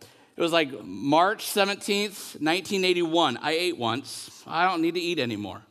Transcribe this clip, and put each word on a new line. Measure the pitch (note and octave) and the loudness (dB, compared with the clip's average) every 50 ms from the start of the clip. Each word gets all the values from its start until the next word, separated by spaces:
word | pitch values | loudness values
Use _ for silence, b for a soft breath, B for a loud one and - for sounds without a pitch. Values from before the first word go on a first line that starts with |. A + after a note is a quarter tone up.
| B B B B B B B | B B B B B B B
it | B E3+ | B 0
was | E3 D#3+ | 2 4
like | E3 D#3+ C3+ C3+ - - | 2 2 2 -2 -10 -12
March | F2+ F2+ G2+ G#2 C#3 D3 D#3+ F3 G3 A3 G#3 - | -12 -10 -6 0 2 4 6 6 4 2 -2 -6
seventeenth, | - - G#3 G3 G3 G3+ - - - G3+ G3+ G#3 G#3+ - - - - - - | -4 0 2 2 2 0 -2 -2 -2 0 0 0 -2 -6 -10 -16 -14 -8 -4
nineteen | D3 D#3 E3 F#3+ F#3+ - G#3 F#3+ F#3 | 0 0 0 0 0 -2 0 2 2
eighty-one. | F#3 F3+ F3 F3 D#3+ D#3+ E3+ E3 C#3+ A#2+ - | 2 2 2 2 2 4 4 4 4 2 0
"I | - D3+ D#3+ | -2 -2 0
ate | E3 F3+ F3+ - - | 0 0 -2 -2 -2
once. | A#2+ A#2 A#2 C3+ - - - - - - - - - | 0 0 0 -2 -4 -8 -12 -14 -14 -14 -18 -18 -12
I | - - E3 F3 | -6 -2 2 2
don't | F#3 F#3 E3 D#3+ | 2 2 2 0
need | E3 E3+ | 0 0
to | F3+ | -2
eat | E3+ E3+ F3 D3+ | -2 -2 -2 0
anymore." | B2+ A#2 A2+ G2+ G#2 F#2+ F2+ G#2+ - _ | -2 -2 -2 -6 -6 -8 -10 -12 -16 _